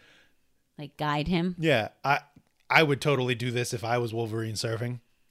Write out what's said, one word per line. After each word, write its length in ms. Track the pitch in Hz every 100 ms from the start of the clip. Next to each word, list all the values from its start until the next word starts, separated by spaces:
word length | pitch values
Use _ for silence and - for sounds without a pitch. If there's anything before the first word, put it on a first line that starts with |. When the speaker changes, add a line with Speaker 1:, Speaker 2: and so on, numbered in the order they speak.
| _ _ _ _ _ _ _ -
Speaker 1:
Like, 180 | 147 -
guide 320 | 151 147 151
him. 280 | 180 180 175
Speaker 2:
Yeah, 300 | 160 123 104 _ 135
I, 140 | 143 - - _ _ -
I 140 | 139
would 180 | 156 139
totally 340 | 156 135 127 117
do 160 | 123
this 220 | 123 120
if 100 | 113
I 140 | 113 120
was 160 | 120
Wolverine 420 | 113 113 113 113 104
surfing. 460 | 117 113 120 123 _ _ _